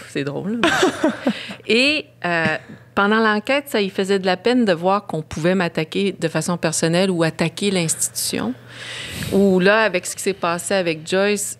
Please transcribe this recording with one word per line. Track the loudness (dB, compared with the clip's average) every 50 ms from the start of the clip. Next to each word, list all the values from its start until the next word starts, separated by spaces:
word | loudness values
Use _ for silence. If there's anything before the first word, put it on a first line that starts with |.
| -14
C'est | -8 -6 -4 -4
drôle, | -4 -4 -6 -4 -4 -2 0
là. | 0 2
<laughs> | 2 2 2 0 0 0 -2 -2 -2 0 -4 -4 -4 -4 -8 -14 -14 -10 -2
Et, | 0 2 4 4 2 0 -2 -6 -10 -14 -8 -4
euh, | -2 0 0 0 0 -2 -4 -6 -14 -20 -20 -14 -4 0
pendant | 2 2 4 4 4
l'enquête, | 4 2 2 0 0 0 -2 -2 -2
ça | -2 -2 -2
y | -2 0
faisait | -2 -2 0 0 0 0
de | 2
la | 0 0
peine | 0 2 2 2 4 4
de | 2 2
voir | 2 2 2 2 0 -2
qu'on | -4 -8 -8
pouvait | -6 -6 -6 0 0 2 2
m'attaquer | 2 0 0 -2 -4 -4 -2 -2 -2 -2 -2 -2
de | -2 -4 -2
façon | -2 -2 -2 -2 -2
personnelle | -2 -2 -2 0 0 0 2 2 2 2 2
ou | 2 0 0
attaquer | 0 0 0 -2 -2 -2 -2 -2 0
l'institution. | 0 0 0 -2 -2 -2 -4 -6 -4 -6 -6 -4 -4 -4 -4 -4 -6 -8 -12 -20 -18 -16 -14 -14 -12 -12 -12 -12 -10 -8 -6 0 2
Ou | 4 6 6 6 6
là, | 6 6 4 4 4
avec | 2 0 -2 -4
ce | -4 -8
qui | -4 -4
s'est | -4 -2
passé | -2 -2 -2 -2 -2 -2 0 0
avec | 0 0 0 -2 -4 -4
Joyce, | -2 0 2 2 2 0 -2 -2 -6 -10